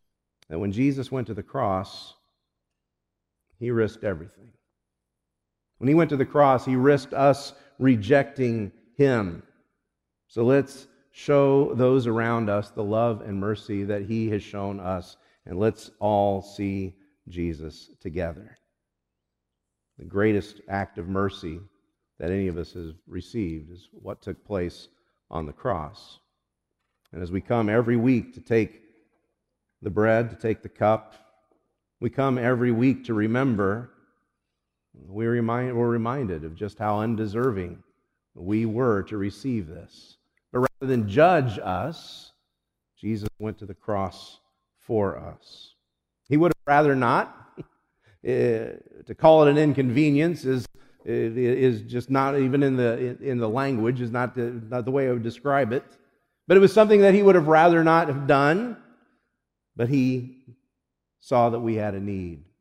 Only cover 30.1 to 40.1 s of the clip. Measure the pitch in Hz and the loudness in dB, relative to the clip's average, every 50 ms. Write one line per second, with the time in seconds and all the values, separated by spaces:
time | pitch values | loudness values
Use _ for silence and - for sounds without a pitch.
30.1 | 110 113 120 113 107 - - 110 107 - - 107 _ - 104 107 110 110 - - | 2 2 0 -2 -6 -6 -6 -6 -6 -6 -8 -14 _ -2 0 0 0 0 -4 -10
31.1 | - - _ _ _ _ _ _ _ _ _ _ _ _ _ _ _ - - 123 | -20 -20 _ _ _ _ _ _ _ _ _ _ _ _ _ _ _ -8 -8 -6
32.1 | - 139 135 135 131 127 117 120 127 117 123 123 117 113 123 135 131 131 - - | -4 -2 -2 -2 0 0 0 0 0 0 0 0 2 2 2 2 0 -2 -4 -6
33.1 | 113 104 107 110 113 127 135 139 117 98 101 95 101 117 123 - _ _ _ _ | -2 -2 0 0 0 0 0 0 0 0 0 -2 -2 -4 -8 -14 _ _ _ _
34.1 | _ _ _ _ _ _ _ _ _ _ _ _ _ _ _ _ _ - 65 78 | _ _ _ _ _ _ _ _ _ _ _ _ _ _ _ _ _ -20 -20 -14
35.1 | 95 104 113 117 120 120 117 113 117 123 127 127 123 117 120 120 117 117 113 117 | -8 -6 -2 -2 0 0 0 -2 -2 -2 -4 -4 -2 -2 0 0 0 -2 -2 -4
36.1 | 127 147 131 95 87 78 76 80 82 90 107 101 - - 107 107 104 104 110 117 | -4 -4 -6 -6 -6 -8 -10 -12 -12 -10 -12 -10 -8 -6 -4 -2 -2 -2 -2 -2
37.1 | 117 104 110 104 95 117 127 131 110 95 90 85 85 - _ _ _ _ _ _ | -2 -4 -4 -4 -4 -2 -2 -2 -2 -4 -6 -8 -12 -16 _ _ _ _ _ _
38.1 | _ _ _ _ - - 87 92 107 110 117 113 107 117 131 120 107 98 92 - | _ _ _ _ -20 -12 -6 -4 -2 -2 -2 -2 -2 -2 0 0 0 0 -2 -6
39.1 | 107 104 98 101 - - - 135 123 110 87 76 78 - - - _ - - _ | -6 -6 -6 -6 -8 -8 -8 -6 -6 -6 -8 -10 -14 -18 -20 -20 _ -20 -20 _